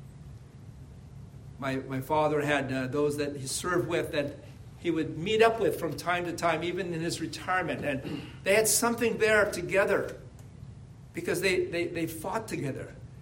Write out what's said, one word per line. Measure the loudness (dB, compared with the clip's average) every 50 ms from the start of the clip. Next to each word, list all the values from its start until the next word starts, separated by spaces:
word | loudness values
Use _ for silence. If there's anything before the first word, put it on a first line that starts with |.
| -16 -16 -16 -16 -16 -16 -16 -16 -18 -18 -20 -18 -18 -18 -16 -16 -16 -16 -16 -18 -16 -16 -16 -16 -16 -16 -16 -16 -16 -16 -10 -6
my, | -4 -2 -2
my | -2 -2 -4 -4 -4
father | 0 2 4 4 4 4 4 2
had, | 2 2 2 2 0 0
uh, | -2 -2 -2 0
those | 0 2 2 2 2 0
that | -2 -4 -4
he | -6 -6
served | -6 -4 -4 -2 0 2 2 2
with | 2 0 0 0 0
that | 0 -2 -2 -2 -6 -10 -14 -16 -16 -16 -16 -18 -12 -4
he | -2 0
would | 2 2 0 -2 -4
meet | -4 0 4 6 8
up | 8 8 6 4
with | 2 2 2 0
from | -2 -4 -4
time | -2 -2 0 0 0 0
to | -2
time, | -2 0 2 2 2 2 0
even | -2 -2 -2 -2 -2
in | -2 -2
his | -2 -2 -2 -4
retirement. | -4 -6 -6 -6 -2 0 2 2 2 0 -2 -2 -2
And | -2 -2 -2 -4 -6 -6 -6 -8 -10 -12 -2
they | 2 4 6
had | 6 6
something | 6 4 4 4 2 2 2 2 2 2 4
there | 4 6 6 6 6 4
together | 2 -2 -2 2 4 4 4 4 4 2 0 -2 -8 -12 -14 -16 -18 -18 -18 -18 -16 -16 -16 -16 -16 -16 -18 -18 -18 -18 -18 -12 -10
because | -4 -2 0 2 4
they, | 4 4 4 4 2
they, | 2 0 0 0
they | -2 -2 -2 -2
fought | -4 -4 -6 -4 -2 -2 -2 -4 -4
together. | -4 -4 -2 -4 -4 -6 -8 -12 -12 -14 -16 -16 -16 -16